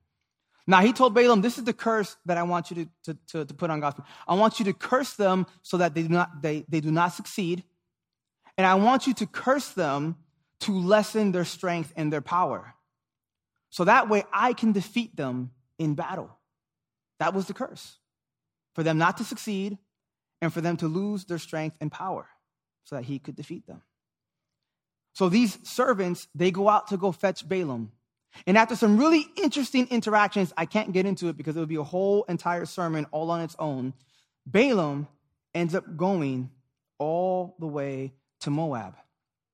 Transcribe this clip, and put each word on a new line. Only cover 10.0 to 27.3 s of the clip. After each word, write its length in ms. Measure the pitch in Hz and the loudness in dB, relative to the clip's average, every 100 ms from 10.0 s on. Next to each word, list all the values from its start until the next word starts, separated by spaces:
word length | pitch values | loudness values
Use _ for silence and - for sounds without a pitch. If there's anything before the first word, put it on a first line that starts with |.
| 156 170 _ _ _ - | -4 -6 _ _ _ -10
to 140 | - | -4
lessen 580 | 190 180 214 208 220 208 | -2 4 4 2 0 0
their 140 | 180 165 | 0 -2
strength 460 | - 180 170 151 - | -4 -4 -4 -6 -4
and 180 | 151 | -2
their 80 | 151 | -2
power. 540 | - 175 160 98 - - _ _ _ _ _ _ _ _ _ | -2 0 0 -2 -10 -20 _ _ _ _ _ _ _ _ _
So 120 | - | 0
that 260 | 180 262 226 | 4 4 4
way 160 | 208 - | 0 0
I 220 | 196 247 | 0 0
can 200 | - 220 | 2 0
defeat 420 | 196 - 240 226 - | 0 -2 -6 -6 -6
them 360 | 131 123 127 - _ - | -6 -6 -8 -14 _ -4
in 160 | 156 147 | -2 -2
battle." 420 | 165 180 - _ _ _ _ _ _ _ _ - | -6 -8 -12 _ _ _ _ _ _ _ _ -4
That 160 | 156 | -2
was 140 | 196 190 | -2 -4
the 80 | - | -8
curse. 420 | 262 - - _ _ _ _ _ _ _ _ | -10 -12 -20 _ _ _ _ _ _ _ _
For 100 | - | -4
them 160 | 160 156 | 0 2
not 180 | 175 - | 2 0
to 60 | |
succeed 560 | 220 233 220 196 196 196 _ _ _ _ _ - | -6 -10 -6 -6 -6 -8 _ _ _ _ _ -6
and 140 | 165 | -6
for 80 | 170 | -2
them 160 | 170 170 | -4 -2
to 100 | 160 | -2
lose 380 | 170 208 202 180 | -2 -4 -6 -8
their 140 | 170 | -10
strength 380 | - 160 156 - | -8 -8 -8 -8
and 100 | 151 | -10
power 380 | - 190 107 - _ _ _ _ _ | -8 -8 -8 -12 _ _ _ _ _
so 120 | - 139 | -14 -10
that 100 | 123 | -8
he 120 | 139 | -10
could 180 | 151 143 | -10 -14
defeat 300 | 143 175 - | -14 -16 -16
them. 160 | - _ _ _ _ _ _ _ _ _ _ _ _ _ | -20 _ _ _ _ _ _ _ _ _ _ _ _ _
So 160 | - 185 | -2 2
these 280 | 220 220 - - | 4 2 -2 -8
servants, 600 | - 269 196 180 175 - 147 | -2 0 0 -2 -4 -8 -2
they 160 | 185 | 0
go 180 | 180 208 | 2 4
out 200 | 208 - | 2 2
to 80 | 196 | -4
go 140 | 196 | -4
fetch 380 | - - | -2 -2